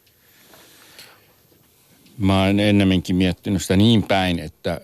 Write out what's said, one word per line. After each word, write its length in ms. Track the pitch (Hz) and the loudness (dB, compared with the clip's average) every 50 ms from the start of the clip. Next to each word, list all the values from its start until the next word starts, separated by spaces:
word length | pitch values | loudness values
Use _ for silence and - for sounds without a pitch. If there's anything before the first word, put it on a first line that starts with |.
| _ _ _ _ _ _ _ _ _ _ - - - - - - - - - - - - - _ _ _ _ _ _ _ _ _ _ _ _ _ _ _ _ _ _ _ - - | _ _ _ _ _ _ _ _ _ _ -20 -20 -20 -20 -20 -20 -20 -20 -20 -20 -20 -20 -20 _ _ _ _ _ _ _ _ _ _ _ _ _ _ _ _ _ _ _ -12 -4
Mä 260 | 101 98 98 95 95 | -2 0 0 0 0
oon 160 | 95 101 101 | 0 0 0
ennemminkin 560 | 104 104 101 101 98 95 92 92 - - 90 | 0 2 2 2 2 2 2 0 0 -2 -2
miettinyt 460 | 90 95 92 82 - - 104 101 85 | 0 0 0 -2 -4 -6 -4 -4 -4
sitä 140 | - - 95 | -2 0 0
niin 260 | 95 104 117 117 104 | 2 4 4 4 2
päin, 360 | 90 - 101 98 92 90 87 82 | 2 0 0 0 0 -2 -4 -6
että, 420 | 78 78 - _ - 92 85 - | -8 -12 -16 _ -8 -8 -8 -8